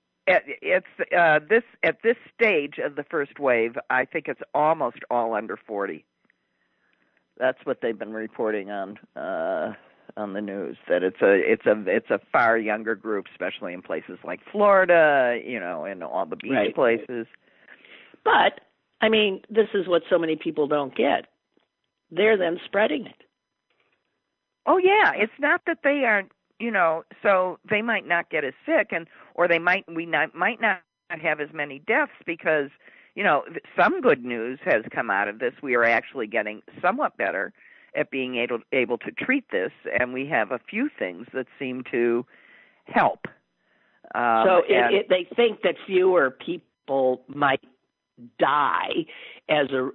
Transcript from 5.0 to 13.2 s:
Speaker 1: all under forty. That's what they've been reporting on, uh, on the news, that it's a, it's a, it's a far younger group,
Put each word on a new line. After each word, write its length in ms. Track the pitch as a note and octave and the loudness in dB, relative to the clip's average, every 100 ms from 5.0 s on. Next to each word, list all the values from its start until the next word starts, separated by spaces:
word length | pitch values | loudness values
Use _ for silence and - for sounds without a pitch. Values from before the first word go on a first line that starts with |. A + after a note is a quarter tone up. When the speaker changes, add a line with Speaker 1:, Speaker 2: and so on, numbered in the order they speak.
| - | -4
Speaker 1:
all 240 | A#2+ A2+ | -2 0
under 220 | A2 A2 G#2 | -2 -4 -10
forty. 480 | - G#2 G2 D#2 _ _ _ _ _ _ _ _ _ _ _ _ _ - | -8 -6 -6 -8 _ _ _ _ _ _ _ _ _ _ _ _ _ -4
That's 200 | B2+ B2+ | -2 -2
what 160 | - B2+ | -6 -4
they've 180 | A#2+ G#2+ | -4 -6
been 140 | G#2+ | -8
reporting 580 | A2 A2 - A2 G#2+ G2 | -10 -10 -4 -4 -4 -6
on, 280 | G2+ F#2+ A2 - - | -8 -8 -12 -18 -12
uh, 580 | D#2+ F2+ E2+ E2+ F#2 G2+ _ _ - - | -6 -4 -2 -2 -4 -8 _ _ -18 -12
on 180 | G2+ | -8
the 60 | G2 | -8
news, 360 | G2+ G2 C#2+ - - | -8 -8 -10 -8 0
that 140 | F2 | 0
it's 180 | F#2 - | 0 2
a, 120 | G2+ | 4
it's 320 | G2 - A2+ A#2 | 6 4 2 2
a, 160 | G#2+ F#2 | 0 0
it's 220 | G#2+ - | -2 -2
a 100 | G#2 _ | -4 _
far 260 | D3 A#2 A2+ | 2 2 2
younger 380 | G#2+ G#2+ A2 | 0 -4 -4
group, 320 | G2+ A2+ G2+ | -6 -4 -6